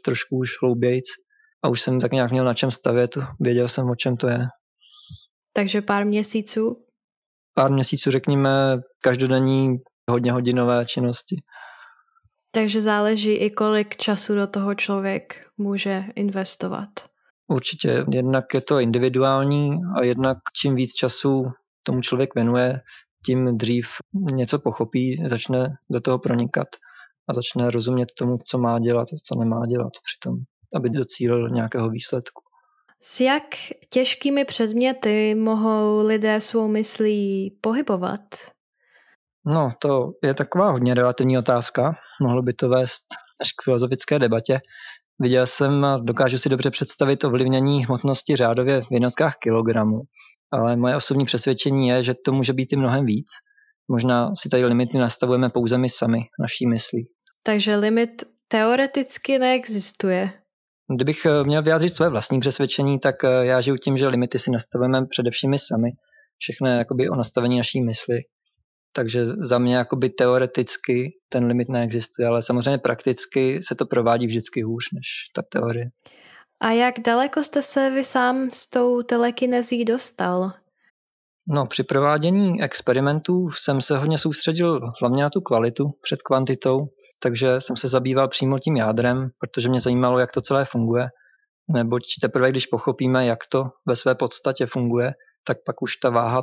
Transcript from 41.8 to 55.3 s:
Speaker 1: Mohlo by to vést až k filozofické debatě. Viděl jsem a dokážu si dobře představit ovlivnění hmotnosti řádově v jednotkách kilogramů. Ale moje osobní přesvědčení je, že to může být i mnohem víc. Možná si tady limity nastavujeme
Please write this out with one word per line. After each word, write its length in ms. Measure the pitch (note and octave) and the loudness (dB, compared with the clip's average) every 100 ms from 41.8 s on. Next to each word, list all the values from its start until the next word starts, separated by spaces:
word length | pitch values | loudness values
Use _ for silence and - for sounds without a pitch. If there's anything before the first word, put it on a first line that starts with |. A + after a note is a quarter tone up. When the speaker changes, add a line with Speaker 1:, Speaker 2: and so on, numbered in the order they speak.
| C3+ E3 - - | 0 -2 -12 -2
Speaker 1:
Mohlo 200 | C3 B2 | 0 2
by 100 | B2 | 0
to 160 | A#2 B2+ | 0 2
vést 340 | B2+ B2+ - - - - - | 2 2 -4 -12 -18 -18 -6
až 120 | C#3 | -6
k 120 | - | -4
filozofické 540 | C3+ A#2+ B2 C3 - D3 | 0 2 0 -2 0 2
debatě. 420 | A#2+ A2+ - C3 - - - - _ - | 2 2 0 -2 -4 -20 -20 -20 _ -2
Viděl 280 | B2 B2+ B2+ | 2 4 2
jsem 380 | - C#3 C#3+ | 2 2 2
a 140 | C#3+ C3+ | 2 0
dokážu 400 | A#2 A#2 C3 B2+ | 0 2 2 2
si 100 | D3 | 0
dobře 220 | C3 C#3 | 0 0
představit 540 | - C3+ - C3+ C#3 | -2 -6 0 2 2
ovlivnění 600 | C#3+ B2 C3 C3 C3+ C#3+ | 2 2 2 2 2 2
hmotnosti 520 | B2 B2 C#3 C3 - C3 | 0 0 0 -2 0 2
řádově 440 | A#2 A#2 B2+ C3+ | 2 2 2 0
v 60 | A#2 | 0
jednotkách 460 | A#2+ B2 - D3+ - | 0 0 2 -2 0
kilogramů. 640 | A2+ A2+ A2+ A2+ A2 A2 - _ - _ _ | 0 2 2 2 0 -2 -6 _ -20 _ _
Ale 260 | C3 A#2 A#2+ | -2 0 2
moje 200 | B2 C#3 | 2 0
osobní 280 | - C#3 | 0 0
přesvědčení 640 | C3 A#2+ C#3 C3 C#3+ C3+ B2 | 0 0 0 0 0 2 4
je, 140 | B2+ | 2
že 120 | B2 B2+ | 0 -2
to 80 | C#3+ | 0
může 200 | C3+ B2+ | 0 0
být 200 | C3 C3 | -2 -2
i 40 | C#3 | 0
mnohem 300 | B2+ C3+ B2+ | 2 2 2
víc. 200 | G#2+ - - - _ _ _ - | 0 -4 -14 -16 _ _ _ -4
Možná 420 | A#2+ B2+ A#2+ A#2+ G3+ | 0 2 2 0 -4
si 60 | - | -2
tady 160 | B2+ | 2
limity 340 | B2 A#2+ B2 C3+ | 4 2 2 0
nastavujeme 520 | A#2+ - B2 | 0 0 0